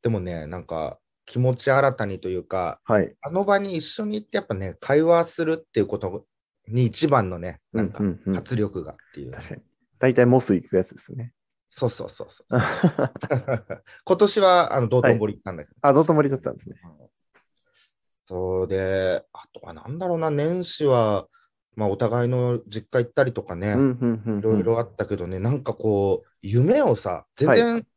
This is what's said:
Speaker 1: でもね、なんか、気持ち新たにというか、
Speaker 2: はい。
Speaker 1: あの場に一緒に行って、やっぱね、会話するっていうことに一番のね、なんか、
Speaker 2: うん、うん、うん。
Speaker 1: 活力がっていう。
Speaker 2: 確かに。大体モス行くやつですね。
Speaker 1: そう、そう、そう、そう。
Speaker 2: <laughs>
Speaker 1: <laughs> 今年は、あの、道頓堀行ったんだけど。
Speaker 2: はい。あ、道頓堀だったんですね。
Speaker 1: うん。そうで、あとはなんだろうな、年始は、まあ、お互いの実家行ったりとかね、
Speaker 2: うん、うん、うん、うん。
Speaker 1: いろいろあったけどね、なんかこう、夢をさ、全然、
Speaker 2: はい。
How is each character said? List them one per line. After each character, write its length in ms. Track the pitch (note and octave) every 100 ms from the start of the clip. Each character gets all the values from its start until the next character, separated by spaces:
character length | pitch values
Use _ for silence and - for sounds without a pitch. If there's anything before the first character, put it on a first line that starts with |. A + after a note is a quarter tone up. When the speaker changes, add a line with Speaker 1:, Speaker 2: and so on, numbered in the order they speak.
Speaker 1:
で 80 | A#2
も 100 | G#2+
ね、 260 | F2+ E2+ D2+
な 100 | F2+
ん 80 | -
か、 340 | E2 D2 - _ _ -
気 140 | B2
持 160 | B2+ B2+
ち 160 | -
新 220 | C3+ C#3
た 120 | C3 G#2
に 140 | F#2+
と 80 | F#2
い 80 | F#2
う 80 |
か、 380 | - F#2 E2+ -
Speaker 2:
は 180 | - G#2+
い。 140 | F2 -
Speaker 1:
あ 100 | C#3+
の 140 | F3 G3+
場 120 | G3
に 200 | G3 E3+
一 40 |
緒 220 | - - G#3+
に 100 | G#3+
行 100 | G#3+
っ 20 |
て、 80 | G#3
や 80 |
っ 20 | -
ぱ 100 | F#2+
ね、 200 | F#2+ -
会 220 | - C#3+
話 200 | E3 E3+
す 220 | E3+ - D#3+
る 80 |
っ 40 | D#3+
て 220 | _ A#2
い 40 |
う 40 | G2
こ 100 | G2+
と 280 | F#2+ F#2+ _ _ _ _ -
に 180 | A#2 A#2+
一 220 | - D#3
番 220 | C3+ F#2+
の 100 | F2
ね、 220 | F2 - _
な 120 | A2
ん 80 | G2+
か、 120 | A2
Speaker 2:
う 40 | G2+
ん、 20 |
う 20 |
ん、 100 | E2+ F#2+
う 60 |
ん。 40 | F#2+
Speaker 1:
活 220 | - A#2+
力 260 | G2+ F#2
が 80 | D2
っ 40 | - _
て 80 | D2
い 80 | C2
う。 20 |
Speaker 2:
確 160 | B1+ -
か 80 | -
に。 60 | _ _ _ _
大 140 | C3
体 120 | B2+ A#2+
モ 160 | B2+
ス 120 | -
行 140 | F#2 -
く 80 | F#2+
や 80 |
つ 100 | F#2
で 60 | G2+
す 140 | -
ね。 180 | - A#2+ _ _ _ _
Speaker 1:
そ 160 | - A#2+
う、 40 |
そ 160 | - -
う、 40 |
そ 160 | - -
う、 20 |
そ 140 | -
う。 40 | _
Speaker 2:
<laughs> 640 | B2 - - F3 - C3 - - B2+ -
Speaker 1:
<laughs> 560 | A#2 - - _ -
今 140 | - F#3
年 220 | G3+ G#3+
は、 340 | F#3+ F3+ E3 C3+
あ 60 |
の、 80 | A#2
道 120 | B2+
頓 160 | B2 A2+
堀 180 | G#2+ G2+
行 40 |
っ 20 |
た 120 | G2
ん 20 | E2+
だ 80 |
け 80 | D2+
ど。 60 | _
Speaker 2:
は 100 | C#3+
い。 0 |
あ、 20 |
道 100 | C#3
頓 140 | D#3+ D#3
堀 120 | C#3+
だ 60 | C3+
っ 60 |
た 100 | -
ん 60 | -
で 20 |
す 100 | -
ね。 60 | -
Speaker 1:
う 40 | -
ん。 220 | D2+ - _ _ _ _ _ _ _ _ _ _ _ _
そ 380 | F#2 F#2 F#2
う 40 | F#2
で、 560 | F#2+ F#2+ F#2+ F#2+ F2+ _
あ 120 | - -
と 120 | - -
は 80 |
な 120 | D#2+ -
ん 120 | D#3+
だ 100 | F#3
ろ 80 | E3
う 20 |
な、 120 | D#3+
年 360 | C#3+ D#3 F3+ F3
始 200 | - D3
は、 440 | B2 A2 G2+ - _ _ _ _ -
ま 80 | G#2
あ、 40 |
お 60 | G2+
互 300 | A#2 A#2+ A#2+
い 40 |
の 300 | B2+ B2 A#2+ -
実 320 | G#2+ - C3
家 40 | A#2+
行 40 |
っ 20 |
た 100 | -
り 80 | C3
と 120 | A#2
か 120 | - F2
ね、 160 | G2+
Speaker 2:
う 60 | A2+
ん、 20 |
う 20 |
ん、 400 | C3+ B2 A#2+ A2+ A2
う 60 |
ん、 20 |
う 20 | G#2+
ん。 40 |
Speaker 1:
い 20 |
ろ 180 | A2 G#2+
い 40 |
ろ 140 | F#2+ A#2
あ 60 |
っ 100 | A#2
た 120 | - G#2
け 100 | F#2+
ど 100 | F2
ね、 140 | F#2
な 120 | A2
ん 120 | C#3
か 100 | B2+
こ 500 | G#2+ A2 G2+ G2 F2+ _
う、 40 | _
夢 400 | F#2+ A2+ D3+ C#4
を 160 | B3+ A2
さ、 280 | G2 F2 _ -
全 120 | C#3+
然、 200 | C#3 A#3 A#3
Speaker 2:
は 40 |
い。 60 | -